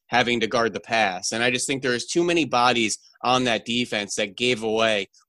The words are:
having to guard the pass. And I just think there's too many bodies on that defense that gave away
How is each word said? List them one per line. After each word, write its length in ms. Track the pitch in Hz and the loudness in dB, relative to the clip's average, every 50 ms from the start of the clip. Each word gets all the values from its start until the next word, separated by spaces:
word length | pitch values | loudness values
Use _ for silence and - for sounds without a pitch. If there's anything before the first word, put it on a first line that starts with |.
| _ _ | _ _
having 320 | 127 120 123 120 120 117 | 2 2 2 2 2 0
to 60 | 110 | 0
guard 280 | 104 123 117 113 113 90 | 0 0 0 0 0 -2
the 60 | 101 | -6
pass. 520 | - - 117 113 107 98 90 90 - - | -6 -2 0 0 2 0 0 -4 -6 -4
And 100 | 113 113 | -2 0
I 80 | 120 127 | 0 0
just 160 | 123 123 - | 0 -2 -2
think 160 | - 139 131 | -4 -4 -2
there's 240 | 135 127 123 117 - | -2 -2 -2 -2 -4
too 180 | - - 170 170 | -2 -2 0 0
many 200 | 175 170 170 147 | 2 2 0 0
bodies 540 | 113 123 120 120 123 120 117 113 104 - - _ _ _ _ | 2 2 4 4 4 4 2 0 0 -2 -6 _ _ _ _
on 220 | - 120 127 127 127 | 0 0 2 2 2
that 200 | 123 110 101 - | 0 0 -2 -2
defense 520 | - 117 120 120 - 117 107 104 95 - | -4 -2 -2 -2 -2 -4 -6 -6 -4 -4
that 200 | - 107 101 92 | -4 -4 -4 -4
gave 260 | - 120 123 123 107 | -2 0 0 0 0
away 460 | 113 110 110 110 113 113 107 101 95 - _ _ _ | -2 -2 0 2 2 2 2 0 -2 -6 _ _ _